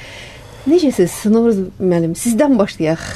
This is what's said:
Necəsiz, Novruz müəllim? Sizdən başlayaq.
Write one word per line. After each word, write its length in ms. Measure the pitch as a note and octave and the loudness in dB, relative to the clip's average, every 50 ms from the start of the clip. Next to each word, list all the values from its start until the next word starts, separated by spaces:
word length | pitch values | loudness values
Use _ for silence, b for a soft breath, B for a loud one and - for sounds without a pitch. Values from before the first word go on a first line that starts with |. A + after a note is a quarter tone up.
| B B B B B B B B B B B - - | B B B B B B B B B B B -8 0
Necəsiz, 480 | C4+ D#4+ F4+ D#4+ C4 B3 - F3+ E3 - - - G#3+ | 2 2 2 2 2 2 2 0 0 -2 -4 0 2
Novruz 320 | A3 A3+ A#3 A#3 A3 F#3+ F#3 F#3 - | 2 4 4 2 0 0 -4 -8 -8
müəllim? 400 | - F#3 F#3 F3 E3+ E3 E3 E3+ - | -2 0 0 2 2 0 -2 -4 -4
Sizdən 380 | - A#3+ A3+ G#3+ D4 C#4 C4 G#3 | -2 -2 0 2 2 2 4 2
başlayaq. 460 | G3+ - - - D#3+ D#3 E3 - - - - | 2 -2 -2 -4 -2 -2 -2 -4 -6 -12 -14